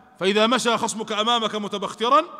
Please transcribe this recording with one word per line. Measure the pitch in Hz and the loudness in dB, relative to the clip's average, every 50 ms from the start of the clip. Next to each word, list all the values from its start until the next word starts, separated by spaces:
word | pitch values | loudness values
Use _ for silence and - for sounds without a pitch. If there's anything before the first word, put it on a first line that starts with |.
| - _ _ - | -20 _ _ -2
فإذا | 170 196 202 214 214 | 0 2 4 4 4
مشى | 226 262 233 - 240 226 | 4 2 2 2 2 0
خصمك | 214 226 220 175 220 220 - | 0 0 -4 -4 -6 -8 -4
أمامك | 220 202 214 233 240 233 220 214 - | -4 -2 0 0 0 0 0 -2 -4
متبخترا | 214 208 196 208 196 190 185 - - 214 240 269 311 330 - - | -6 -6 -6 -6 -6 -8 -8 -6 -4 0 4 4 4 2 0 -6